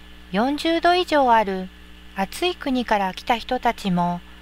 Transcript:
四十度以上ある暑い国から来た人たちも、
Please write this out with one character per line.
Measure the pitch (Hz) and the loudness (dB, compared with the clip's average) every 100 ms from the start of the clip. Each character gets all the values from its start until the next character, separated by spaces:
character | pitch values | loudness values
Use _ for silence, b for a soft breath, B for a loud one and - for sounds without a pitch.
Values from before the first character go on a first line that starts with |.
| - - - | -18 -20 -6
四 | 185 254 294 | -2 0 0
十 | 330 330 | 0 2
度 | 349 359 | 4 2
以 | 349 | 2
上 | 294 254 | 2 4
あ | 226 | 4
る | 196 185 185 - - - - - | 2 -4 -8 -14 -20 -20 -12 -6
暑 | 190 - 359 | -6 -2 -4
い | 349 | -2
国 | 285 254 | -4 -2
か | 226 208 | 0 0
ら | 190 | 0
来 | - | -4
た | - 226 | -2 -2
人 | - 254 | -2 -2
た | 240 | -2
ち | 226 196 | -2 -2
も、 | 175 175 175 - - | 0 0 -4 -10 -20